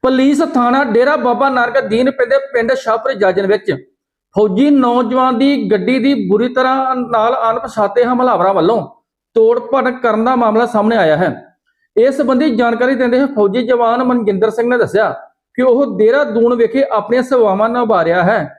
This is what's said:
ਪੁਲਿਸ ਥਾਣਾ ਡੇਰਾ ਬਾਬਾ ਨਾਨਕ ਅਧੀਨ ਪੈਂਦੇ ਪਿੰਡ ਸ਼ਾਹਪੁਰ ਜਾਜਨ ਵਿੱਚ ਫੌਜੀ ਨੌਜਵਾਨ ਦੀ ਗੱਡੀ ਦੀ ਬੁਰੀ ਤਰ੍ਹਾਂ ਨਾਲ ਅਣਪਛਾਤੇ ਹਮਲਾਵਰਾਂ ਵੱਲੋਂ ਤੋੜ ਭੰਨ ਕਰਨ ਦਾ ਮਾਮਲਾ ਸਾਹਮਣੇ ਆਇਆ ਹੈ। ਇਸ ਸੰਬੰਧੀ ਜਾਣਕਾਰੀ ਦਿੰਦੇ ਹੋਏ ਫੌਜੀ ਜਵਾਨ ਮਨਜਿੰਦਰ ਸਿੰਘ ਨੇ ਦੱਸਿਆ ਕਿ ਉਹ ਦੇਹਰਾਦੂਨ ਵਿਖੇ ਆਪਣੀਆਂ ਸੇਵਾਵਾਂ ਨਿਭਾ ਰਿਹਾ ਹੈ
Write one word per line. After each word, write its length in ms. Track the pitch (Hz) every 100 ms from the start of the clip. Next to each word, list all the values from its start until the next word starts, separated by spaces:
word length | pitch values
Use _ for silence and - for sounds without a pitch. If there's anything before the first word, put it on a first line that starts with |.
| 262
ਪੁਲਿਸ 360 | 262 269 285 330
ਥਾਣਾ 300 | 254 240 262
ਡੇਰਾ 320 | 277 214 254 294
ਬਾਬਾ 300 | 240 240 277
ਨਾਨਕ 280 | 254 240 262
ਅਧੀਨ 320 | 220 220 254
ਪੈਂਦੇ 260 | - 240 277 269
ਪਿੰਡ 180 | 247 226
ਸ਼ਾਹਪੁਰ 400 | 262 233 220 240
ਜਾਜਨ 320 | 233 196 180 196
ਵਿੱਚ 240 | 202 - 135 - _ _ _ _ -
ਫੌਜੀ 340 | 214 185 285
ਨੌਜਵਾਨ 680 | 285 247 240 247 254 262 233
ਦੀ 180 | 269 277 208
ਗੱਡੀ 260 | 214 180 262
ਦੀ 140 | 254 269 185
ਬੁਰੀ 180 | 202 247
ਤਰ੍ਹਾਂ 420 | 254 262 262 262 254
ਨਾਲ 400 | 240 233 226 262 226
ਅਣਪਛਾਤੇ 540 | 233 240 220 202 240
ਹਮਲਾਵਰਾਂ 500 | 240 247 254 202 185
ਵੱਲੋਂ 240 | 190 165 226 143 - _ _ _ -
ਤੋੜ 240 | 220 240 233
ਭੰਨ 200 | 269 254 247
ਕਰਨ 260 | 233 214 233
ਦਾ 100 | 240
ਮਾਮਲਾ 300 | 233 214 240
ਸਾਹਮਣੇ 320 | 226 208 226
ਆਇਆ 180 | 165 151
ਹੈ। 120 | 175 120 - _ _ _ _ -
ਇਸ 220 | 247 277
ਸੰਬੰਧੀ 320 | 262 254 302 226
ਜਾਣਕਾਰੀ 400 | 233 233 247 269
ਦਿੰਦੇ 240 | 247 254
ਹੋਏ 80 | 277 277
ਫੌਜੀ 300 | 202 214 226
ਜਵਾਨ 360 | 240 233 240
ਮਨਜਿੰਦਰ 460 | 254 247 214 196 214
ਸਿੰਘ 180 | 214 240
ਨੇ 80 | 247
ਦੱਸਿਆ 320 | 220 196 208 - - _ _ -
ਕਿ 60 |
ਉਹ 360 | 254 240 277 185
ਦੇਹਰਾਦੂਨ 580 | 214 262 285 220 233 240
ਵਿਖੇ 280 | 226 240 -
ਆਪਣੀਆਂ 320 | 214 208 240
ਸੇਵਾਵਾਂ 460 | 247 262 214 190 220
ਨਿਭਾ 340 | 240 233 202 165
ਰਿਹਾ 180 | 175
ਹੈ 140 | 175 220 147